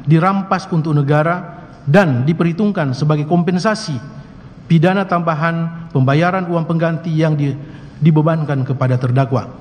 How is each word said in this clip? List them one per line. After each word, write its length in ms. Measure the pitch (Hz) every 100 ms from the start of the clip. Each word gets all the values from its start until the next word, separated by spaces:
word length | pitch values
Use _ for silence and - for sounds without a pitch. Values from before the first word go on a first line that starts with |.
dirampas 640 | - 160 180 196 185 185 -
untuk 240 | 170 156
negara 720 | 147 139 151 160 180 180 - - - -
dan 400 | 180 175 120 139
diperhitungkan 640 | 165 170 170 208 190 139
sebagai 320 | 123 151 151
kompensasi 720 | 147 175 170 180 214 214 - 123 - - - - - - -
pidana 400 | 165 175 196 190
tambahan 800 | 175 165 151 165 165 165 - -
pembayaran 640 | 135 131 147 175 190 175
uang 160 | 170 156
pengganti 400 | 165 165 160 175
yang 240 | 156 160
di-, 240 | 147 143 - - - - -
dibebankan 640 | 156 151 156 160 151 135 123
kepada 320 | 131 127 123
terdakwa. 480 | 127 127 127 123 - -